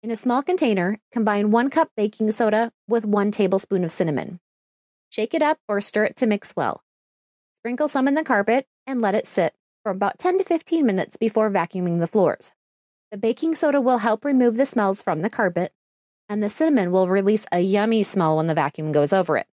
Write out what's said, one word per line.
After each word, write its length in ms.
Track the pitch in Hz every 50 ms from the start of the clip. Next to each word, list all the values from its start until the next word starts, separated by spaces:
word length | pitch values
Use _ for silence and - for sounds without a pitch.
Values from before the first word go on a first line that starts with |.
| -
In 80 | 220
a 60 | 233
small 260 | 214 - 254 240 254 285
container, 560 | - 359 370 320 247 214 190 175 180 208 - _ _ -
combine 380 | 240 220 208 208 202 202 208
one 200 | 208 233 240 277
cup 200 | - 320 330 - _
baking 360 | - 208 202 - - 220 214 220
soda 400 | - 240 214 208 214 233 233 _ _ _ -
with 160 | 226 233 214
one 260 | 214 208 214 202 208
tablespoon 540 | 202 - 208 190 190 190 - _ 208 190 180
of 80 | 165 -
cinnamon. 480 | - 180 165 151 135 - - 175 180 _ _ _ _ _ _ _ _ _ _ _ _ _ _
Shake 240 | - - 214 226 -
it 80 | 330 311
up 160 | 294 311 - _ -
or 120 | 208 202
stir 240 | 208 - - 220 214
it 120 | - -
to 100 | - 262
mix 300 | 226 208 202 - - -
well. 260 | - 143 110 - - _ _ _ _ _ _ _ _ _ _ _ _ _ _ _
Sprinkle 340 | _ _ 233 247 247 302 294
some 200 | - 277 262 277
in 60 | 277
the 100 | 302 320
carpet 420 | - 247 202 202 220 226 262 269 _ _ _ _
and 140 | - 269 247
let 140 | 226 202 190
it 120 | - -
sit 280 | - - - 175 - _ _ _ _ _ _ _
for 80 | 214
about 280 | 190 190 202 202 - _
ten 200 | - 359 359 381
to 60 | 381
fifteen 400 | - 349 320 - - 339 330 302
minutes 320 | 233 196 190 - - -
before 340 | - - 226 214 220 214 214
vacuuming 500 | 196 190 170 175 - 190 180 175 170 170
the 60 | 170
floors. 460 | 170 - 214 185 156 98 - - - _ _ _ _ _ _ _ _ _ _ _ _
The 80 | - 202
baking 360 | 202 226 247 - - 320 320
soda 260 | - - 302 277 285
will 180 | 254 247 254 233
help 260 | 202 240 220 - -
remove 320 | 285 285 254 247 240 220
the 100 | 226 277
smells 360 | 277 - 233 208 196 196 196 -
from 200 | - 175 156 160
the 80 | 226
carpet, 420 | - - 226 185 170 170 175 196 _ _ _ _ _ _ _ _ _ _ _ _
and 140 | 208 214 214
the 80 | 208
cinnamon 420 | 208 - 311 320 302 247 190 175 180
will 160 | 185 190 180
release 380 | 185 202 196 196 214 214 - -
a 100 | - 175
yummy 420 | 175 190 190 202 202 220 226 220 208
smell 340 | - - 202 175 160 156
when 100 | 156 160
the 80 | 165 160
vacuum 380 | 160 147 143 - - 156 156 151
goes 220 | 151 147 147 -
over 220 | 190 185 - 156 110
it. 80 | - _